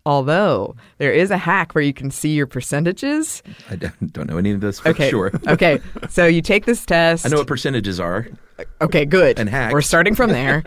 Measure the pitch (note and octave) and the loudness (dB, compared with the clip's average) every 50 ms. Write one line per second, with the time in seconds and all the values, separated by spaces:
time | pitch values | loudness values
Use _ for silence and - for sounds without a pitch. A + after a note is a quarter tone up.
0 | - D3+ C#3+ C#3 C3 C#3 D#3 F#3+ G#3+ F3+ C3+ F#2+ G2+ - - A#2 - - _ - | -2 0 0 0 2 0 0 2 2 2 2 0 -2 -6 -10 -16 -20 -18 _ -4
1 | C#3+ C3+ G#2 D#3 F3+ G3 G3+ F3 - E3 F#3+ F#3+ E3 - - D#3 D3 C#3+ C3+ - | 0 2 2 2 2 2 0 -2 0 0 0 0 0 0 0 0 0 0 -2 -4
2 | C3 C#3 - - - D3+ D#3 D3 C#3+ C3+ - B2+ - - - C#3+ E3 E3+ F#3+ - | -6 -10 -8 -4 -2 0 0 0 0 -2 -4 -8 -6 -4 -2 -2 0 -2 -2 -2
3 | C4+ C#4 D4 D#4 D#4 - - - - - - - - - G2 F2 E2+ E2 - - | -2 -2 -2 -2 -2 -4 -8 -12 -14 -20 -20 -20 -16 -12 -10 -8 -8 -8 -8 -6
4 | - D2 - D#2+ D2 D2 D#2 E2+ F#2+ G#2 G#2 G2 G#2 G2+ G2 - - D#3+ D#3+ - | -8 -8 -6 -8 -8 -6 -2 -2 0 0 0 -2 -2 -4 -4 -2 0 0 0 2
5 | C#3+ C3+ C3 G#2+ F2+ G2+ - D3+ - - D#3+ - F#3 E3+ C#3+ - - - - - | 0 0 0 0 -2 -2 -4 -4 -2 0 0 2 4 2 2 2 -2 -8 -14 -12
6 | - - - F#3 F3 E3+ E3+ E3 E3 - G3 G#3 G3+ A#3 A#3+ A3+ - - F3+ E3+ | -12 -6 0 2 4 4 4 2 2 2 0 0 2 0 -2 -2 0 0 2 2
7 | E3 E3 E3 D#3+ - C3 D#3 D3 C#3 - C#3+ C3 - D3 C3+ A#2+ G2 G2+ F#2 F2 | 4 4 2 2 0 0 0 0 0 -2 -4 -4 -2 -2 -2 -2 -2 -4 -4 -4
8 | F2+ E2+ F2+ G#2 A#2 - - - - - _ - - - - - D#3 D3+ D3 D#3+ | -4 -4 -4 -4 -6 -8 -12 -20 -20 -20 _ -16 -16 -14 -6 -4 -2 0 2 0
9 | D3 D3 F#3 F#3 F3 E3+ - - A2 G2+ A#2 C#3 B2 A2 C3 D3 C#3+ - F3 E3 | 0 2 4 4 6 4 4 2 0 -2 -2 -2 -2 0 0 0 0 2 2 2
10 | F3 G#3 G#3+ - B3 A3 - B2 C3 C3+ C#3 D#3 - | 4 2 2 2 2 2 2 0 0 0 0 0 -2